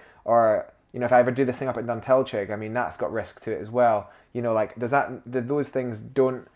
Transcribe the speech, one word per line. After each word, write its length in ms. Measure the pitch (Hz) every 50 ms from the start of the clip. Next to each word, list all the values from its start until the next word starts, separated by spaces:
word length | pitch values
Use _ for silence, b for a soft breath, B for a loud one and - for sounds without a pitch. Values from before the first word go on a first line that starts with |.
| b b b b b
or, 420 | - 117 117 117 110 107 95 - - - _ _ _ -
you 60 | 123
know, 80 | 120
if 60 | 117 127
I 80 | 123
ever 100 | 120 127
do 140 | 127 123 139
this 140 | 123 123 -
thing 100 | 135 131
up 80 | 120
at 100 | 113 117
Duntelchig, 640 | 117 117 110 107 - 131 131 135 - - 110 101 95
I 60 | 107
mean, 180 | 104 110 107 110
that's 220 | 123 120 85 -
got 160 | - 120 76 90
risk 280 | 113 104 - - - -
to 100 | 113 110
it 80 | - 101
as 80 | 107
well. 400 | 113 123 123 120 110 104 98 b b b b b -
You 100 | 120 120
know, 100 | 117 113
like, 260 | 110 107 - - 113
does 120 | 123 117
that, 200 | 131 143 - - 127 113 - 123 123
th-, 140 | 131 117
those 240 | 120 143 147 139 135
things 300 | - 135 127 123 113 107
don't 460 | 113 117 131 139 131 131 131 123 - - _